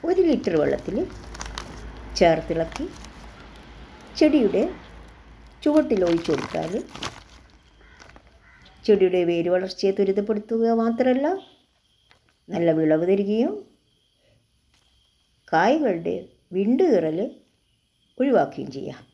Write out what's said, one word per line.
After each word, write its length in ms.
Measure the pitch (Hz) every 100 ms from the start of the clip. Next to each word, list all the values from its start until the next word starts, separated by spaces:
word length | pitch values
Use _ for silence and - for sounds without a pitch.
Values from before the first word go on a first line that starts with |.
ഒരു 160 | 330 359
ലിറ്റർ 320 | 339 254 - 160
വെള്ളത്തിൽ 400 | 143 135 - 202 370 - - - - - - - - - -
ചേർത്തിളക്കി 680 | - 175 160 - 160 165 - 349 - - - - - - - - - - - - -
ചെടിയുടെ 460 | 311 294 - 190 320 381 - - - - - - - -
ചുവട്ടിൽ 400 | 302 302 294 214
ഒഴിച്ചു 260 | 175 165 -
കൊടുത്താൽ 420 | 143 - 80 160 208 - - - - - - - - _ _ - - - - - _ _ - - -
ചെടിയുടെ 360 | - 202 185 185
വേര് 240 | 170 170 175
വളർച്ചയെ 420 | 180 190 - 196
ത്വരിതപ്പെടുത്തുക 840 | 190 196 196 202 214 214 226 226
മാത്രമല്ല, 520 | 233 226 226 262 254 294 381 - _ _ _ _ _ _ _ _ _ -
നല്ല 200 | 170 170
വിളവ് 340 | 160 160 156 175
തരികയും 460 | 196 202 220 285 415 - _ _ _ _ _ _ _ _ _ _ _ _ _ _ _ _ _ -
കായ്കളുടെ 680 | 160 190 311 269 170 170 180 - _ _
വിണ്ടുകീറൽ 680 | 180 202 254 370 202 160 160 247 - _ _ _ _ _ _ _ -
ഒഴിവാക്കുകയും 520 | 269 220 143 - -
ചെയ്യാം. 320 | 139 - - -